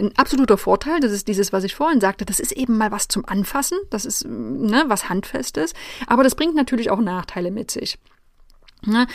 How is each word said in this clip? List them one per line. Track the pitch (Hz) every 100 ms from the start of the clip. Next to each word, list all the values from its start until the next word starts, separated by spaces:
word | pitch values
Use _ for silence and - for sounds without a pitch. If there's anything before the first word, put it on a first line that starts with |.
ein | 202 -
absoluter | 269 269 262 196
Vorteil. | - 202 285 339
Das | 254
ist | 202 -
dieses, | 196 196
was | 196
ich | 190
vorhin | - 302 285
sagte. | 190 196
Das | 208 196
ist | -
eben | - 254 220
mal | 214
was | 208 -
zum | 202 -
Anfassen. | 196 196 277 269 359 403
Das | 214 -
ist, | - -
ne, | - 214 262 220 196 269
was | 202 -
Handfestes. | 185 - - 254 285 330 - - - 254
Aber | 233
das | 269
bringt | - 320
natürlich | 311 262 240 226
auch | 196
Nachteile | 208 180 - - 180
mit | 202 -
sich. | - - - _ _ _ _ - - - _
Ne? | - 226 247